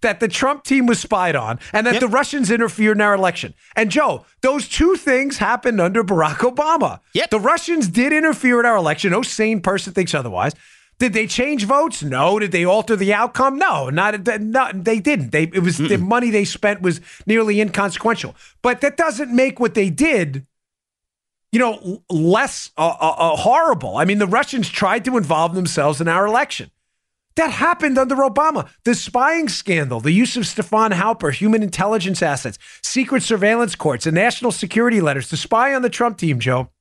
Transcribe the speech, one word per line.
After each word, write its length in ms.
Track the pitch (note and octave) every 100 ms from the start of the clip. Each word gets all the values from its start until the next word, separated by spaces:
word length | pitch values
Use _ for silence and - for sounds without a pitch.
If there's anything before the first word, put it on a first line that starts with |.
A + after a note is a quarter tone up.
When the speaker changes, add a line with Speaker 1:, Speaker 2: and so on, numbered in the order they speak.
Speaker 1:
that 180 | A3+ G3
the 80 | A3
Trump 360 | - C4+ C#4+
team 220 | - C4+ A#3+
was 140 | G#3
spied 340 | - G3+ F3+
on 240 | C#3+ A2 A#2+ -
and 140 | G#3 A#3
that 80 |
Speaker 2:
Yep. 60 | A3+
Speaker 1:
the 80 | B3
Russians 420 | C4 - C#4+ G3+
interfered 460 | A#3 A3+ A3 G#3+ G#3
in 40 |
our 140 | G#3
election. 400 | G3 F#3 E3+ E2 - _ G#3
And 140 | A3
Joe, 340 | D4 C4+ C#3 - _
those 260 | C4 C#4+ -
two 280 | - E4+ F#4
things 420 | C#4+ B3+ C#4 -
happened 420 | G#3 A#3 B3 G#3+
under 240 | F3 G#3+
Barack 340 | F#3+ F3 D3+ D3
Obama. 600 | B3 B3 D4+ E4 D#3+ - _
Speaker 2:
Yep. 160 | G#3+ E4
Speaker 1:
The 100 | G#3+
Russians 480 | A#3 E4 - E4 G3
did 240 | A3 C4+
interfere 460 | D4+ D#4+ C4 B3+ A#3+
in 80 | A#3+
our 100 | G#3+
election. 340 | D#3 D3+ G3
No 120 | G3
sane 380 | - - A3 G#3+
person 320 | F#3 G3 F#3+
thinks 220 | F#3+ F3+
otherwise. 380 | D3 A#2+ F2+ B2+ - _ _ _ -
Did 140 | A#3+
they 140 | A3 A3
change 380 | - C#4 C#4+
votes? 380 | G3+ C#4 D#4+ -
No. 360 | D3 C3 E3 G#3
Did 140 | G3+
they 120 | F3
alter 320 | F3 G#3+ G#3+ G#3
the 160 | G3
outcome? 460 | G#3 A#3+ B3 C4+ C#4
No, 320 | F#4 D#3 C3
not, 340 | D3+ G#3 G#3+ G3+ G#3+
not 440 | G#3+ C4 B3+ F#3+
they 140 | F#3+ A3+
didn't. 320 | D4 B3+ A#2+
They, 120 | D3+
it 200 | D#3+ F#3+
was 140 | F3 C#3+
the 120 | D#3
Speaker 2:
Mm-mm. 120 | G3+
Speaker 1:
money 300 | F#3 A#3+ A#3+
they 160 | G#3+ G3+
spent 340 | - G#3 G3+
was 200 | F3+ D#3+ - - -
nearly 340 | A3+ A3 G#3
inconsequential. 760 | G#3+ - G3 - A3+ A3 - - - _
But 180 | B3 -
that 160 | C#4+ C#4+
doesn't 340 | D#4+ A3 C4
make 300 | A#3+ C4 B3+
what 140 | A#3+
they 160 | A3 G3
did, 560 | D3+ D#4+ A#3 D3+ C3+ - _ _ _ _ _ _ _ _ _ _
you 60 | A3+
know, 160 | A#3+
l-, 280 | G#3+ F#3 G3 -
less, 640 | E3 E3 G#3+ C4+ - - -
uh, 80 | E3 D3+
uh, 160 | D#3+ -
uh, 180 | E3 D3+
horrible. 640 | G#3+ D4 E4 F3+ A#2+ A2
I 80 | F3
mean, 100 | G#3
the 100 | G3
Russians 440 | A3+ C#4 B3+ F3
tried 340 | - F#3+ A3+
to 140 | B3+ B3
involve 360 | D3+ D#3 E3+
themselves 460 | F#3 E3+ D#3+ D3 C#3+
in 80 | E3
our 180 | F3 G#3
election. 440 | A#3 C#4+ - E2 _ _ _ _ _ _
That 160 | - D#4+
happened 480 | - D#4+ F4 D4+ C4
under 180 | C4 C4+
Obama. 500 | C4+ G#3 D#4 C4 - _
The 100 | A#3
spying 560 | A#3 - B3 C#4 E4 C#4+
scandal, 500 | - - E3 C3+ A#2
the 120 | C#3
use 220 | F#3+ B3 B3
of 80 | F3+
Stefan 460 | - F#3 G#3+ A3
Halper, 380 | F3+ G#3+ A3+ D#3
human 320 | C3 G#3+ A3
intelligence 600 | G3+ E3 G3+ A3 F3+ F3+
assets, 360 | D#3+ C#3 A#2+ - - -
secret 400 | - C4 B3 C4
surveillance 540 | - G#3+ G#3 A#3 A#3 -
courts, 300 | D#3 B2 E3
and 80 |
national 360 | E3+ A#3 - B3
security 500 | - F3+ A3 A#3+ A3
letters 260 | D#3 C#3 -
to 80 | D#3
spy 380 | - A3+ C4+
on 80 | C4+
the 80 | B3
Trump 260 | - A#3+ -
team, 240 | E3 B2
Joe, 300 | A#2 B2+ B2+ _